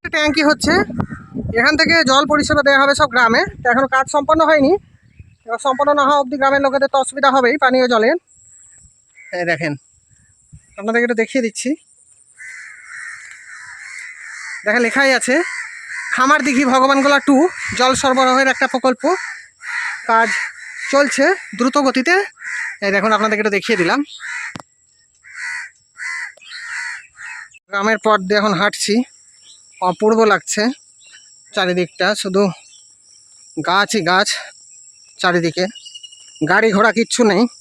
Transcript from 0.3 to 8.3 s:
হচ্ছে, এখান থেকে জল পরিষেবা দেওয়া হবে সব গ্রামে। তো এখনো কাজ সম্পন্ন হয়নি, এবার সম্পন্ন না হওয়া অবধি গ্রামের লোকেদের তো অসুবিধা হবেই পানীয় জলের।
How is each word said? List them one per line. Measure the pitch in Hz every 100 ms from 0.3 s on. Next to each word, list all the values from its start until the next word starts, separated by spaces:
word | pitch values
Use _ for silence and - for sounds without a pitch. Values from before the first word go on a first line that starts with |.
| 302
হচ্ছে, | 294 302 285 349 427 - - - - - -
এখান | 226 262 311
থেকে | 311 330
জল | 285 269 294
পরিষেবা | 302 - 294
দেওয়া | 277 277
হবে | 277
সব | 277 285
গ্রামে। | 233 233 247 392 -
তো | 247
এখনো | 240 269
কাজ | 262 262
সম্পন্ন | 294 285 320
হয়নি, | 311 311 269 403 _ _ _ - - _
এবার | 226 226
সম্পন্ন | 277 262 285
না | 294
হওয়া | 269 294
অবধি | 262 277
গ্রামের | 269 277
লোকেদের | 277 269 269
তো | 269
অসুবিধা | 262 269 269
হবেই | 269 247 294
পানীয় | 262 254 247
জলের। | 233 226 339 _